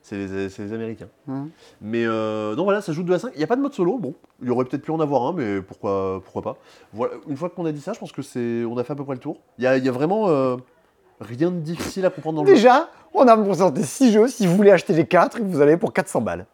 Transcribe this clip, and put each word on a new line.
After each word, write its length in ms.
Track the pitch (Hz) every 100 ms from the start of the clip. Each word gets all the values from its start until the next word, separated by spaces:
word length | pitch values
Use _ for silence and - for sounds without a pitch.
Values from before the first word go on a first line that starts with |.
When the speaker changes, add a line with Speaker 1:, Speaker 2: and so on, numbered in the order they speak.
Speaker 1:
C'est 140 | _ 104
les, 340 | 98 98 98
c'est 140 | 95
les 100 | 104
Américains. 360 | 113 113 110 123 _ -
Speaker 2:
Hum. 220 | 135 147 _ - _
Speaker 1:
Mais, 240 | 104 117 117
euh, 500 | 113 110 107 107 110
donc 80 |
voilà, 180 | 196 202
ça 120 | 202
joue 100 | 156
de 40 | 175
deux 40 |
à 60 | 180
cinq. 120 | 226 -
Il 60 |
y 20 |
a 40 | 151
pas 80 | 247
de 40 |
mode 120 | 269
solo. 240 | - 175 247
Bon, 160 | 139 - _ _
il 60 | 127
y 40 |
aurait 140 | 120 127
peut-être 160 | 147
pu 80 | -
en 80 | 160
avoir 240 | 151 143 123
un, 60 |
mais 280 | 180 113 98
pourquoi, 600 | 92 - 107 98 95 95
pourquoi 180 | - 107
pas. 160 | 107 127 _ - _
Voilà, 220 | 101 - - 160
une 80 | 135
fois 120 | 175
qu'on 160 | 175 165
a 60 |
dit 100 | 151
ça, 120 | 143
je 60 | 220
pense 120 | 185
que 80 | -
c'est, 420 | 131 127 120 117 117
on 120 | 120
a 60 |
fait 100 | 120
à 20 | 143
peu 80 |
près 120 | 135 131
le 40 |
tour. 180 | 143 165 _ -
Il 80 | 123
y 20 |
a, 100 | 131
il 80 | 131
y 40 |
a 20 |
vraiment, 380 | 123 151 208 214
euh, 260 | 147 131 123 127 _ _ _ _ _
rien 320 | 107 120 170
de 80 | 180
difficile 460 | 156 170 - - 185
à 40 |
comprendre 280 | - 156 160
dans 60 |
le 40 | 151
jeu. 60 | 330
Speaker 2:
Déjà, 340 | 233 254 339 - _
on 140 | 415 254
a 100 | 226
présenté 460 | 202 170 185 143
six 280 | 143 - 262
jeux. 140 | 214 233
Si 180 | - 190
vous 80 | 180
voulez 160 | 202
acheter 220 | 185 -
les 120 | 165 160
quatre, 340 | 180 214 -
vous 180 | 202 165
allez 140 | 143 165
pour 140 | 202
quatre 140 | - -
cents 140 | 147
balles. 240 | 107 85 95